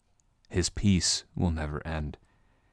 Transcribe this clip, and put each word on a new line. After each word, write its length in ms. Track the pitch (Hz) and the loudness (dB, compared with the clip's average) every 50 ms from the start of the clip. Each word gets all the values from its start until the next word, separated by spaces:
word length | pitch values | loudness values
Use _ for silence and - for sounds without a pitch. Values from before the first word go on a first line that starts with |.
| _ _ _ _ _ _ _ _ _ - | _ _ _ _ _ _ _ _ _ -4
His 220 | - 92 85 - | -2 0 0 0
peace 540 | - - - 101 98 85 - - - - - - - | -2 0 4 4 4 4 4 2 0 -2 -4 -8 -4
will 160 | - 90 90 | -2 0 0
never 340 | 82 80 78 73 76 73 - | 0 -2 -4 -6 -6 -6 -6
end. 300 | 80 80 78 76 71 - - _ _ _ _ _ _ _ _ _ _ | -6 -6 -4 -4 -6 -8 -12 _ _ _ _ _ _ _ _ _ _